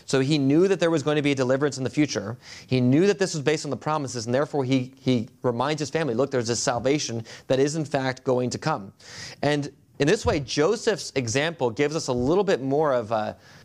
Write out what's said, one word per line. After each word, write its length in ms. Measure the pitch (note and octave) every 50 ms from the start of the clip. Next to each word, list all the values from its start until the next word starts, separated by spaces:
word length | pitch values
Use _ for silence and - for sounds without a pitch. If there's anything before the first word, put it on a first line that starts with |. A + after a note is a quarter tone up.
| -
So 160 | - - C3+
he 160 | C3+ C3 D#3+ D3+
knew 320 | C3+ C3+ C#3 D#3+ F#3 G3
that 100 | G3 E3+
there 120 | F3 E3
was 120 | E3 D#3+ B2+
going 120 | D3+ D3+
to 60 | D3+
be 100 | C#3 C#3+
a 40 | C#3+
deliverance 420 | B2+ C3 B2 C3 C3+ C#3+ D3 B2+ C3
in 60 | C3
the 60 | A#2
future. 480 | - - D3+ C#3 - G#2+ G2 G2+ A#2 - - - - - - -
He 120 | C3 B2+
knew 280 | B2 B2 C3 D3+ F3+ G3+
that 120 | G3+ -
this 140 | F#3+ F3 -
was 100 | D#3+ C3+
based 220 | D3+ D3+ D#3 -
on 60 | D3
the 60 | C3+ A2
promises, 480 | - D3+ D#3 D#3 C#3+ B2+ A2 B2 A2
and 80 | A#2 A#2+
therefore 300 | C3 D3+ - - D3 C3
he, 300 | B2 C3+ C3 B2+ B2+ - -
he 300 | - C3 B2+ A#2+ A2 - - _
reminds 400 | - B2+ A#2 A#2 B2+ C#3+ D#3 D3
his 80 | D3+ -
family, 240 | - D#3+ E3 C#3+ A2+
"Look, 180 | A2+ C3+ C3+
there's 180 | C#3 B2+ A#2 A2
a 60 | A#2+
salvation 680 | A2+ - - B2 A#2+ G#2 C3 C#3+ D3+ C#3 - A#2 A#2 A2+ - - - - -
that 120 | C3+ B2+
is, 160 | C3+ D3 C#3+
in 80 | E3 D3+
fact, 400 | B2+ - C#3 C3 C3 B2+ - -
going 260 | C3+ B2+ B2 B2+ B2
to 60 | A2+ A2
come." 360 | - D3+ D#3 B2 G2 G2 - _ - - - - - - - -
And 280 | - C#3+ D3 D3 C#3 C#3 - _ _ _ _ - C#3+
in 40 | D3
this 180 | G3 G#3+ -
way, 160 | - G#3+ D#3+
Joseph's 720 | C#3 A2+ - C#3+ D3 F3 A3 A3 - A3+ G#3 - - - -
example 540 | C#3 B2+ A2+ G#2 C3+ D3 E3 E3+ - C3 A#2+
gives 260 | A2 - D3 D3 D3+
us 120 | D#3+ - -
a 20 |
little 320 | B2+ B2 B2 C3 E3 G3 G3+
bit 180 | F3+ F#3 B2
more 300 | C3 C3+ C3+ D3 D#3+ D3
of 220 | C3 B2 A2+ G2+ A2+
a, 240 | A2 G#2+ A2 - - - - - -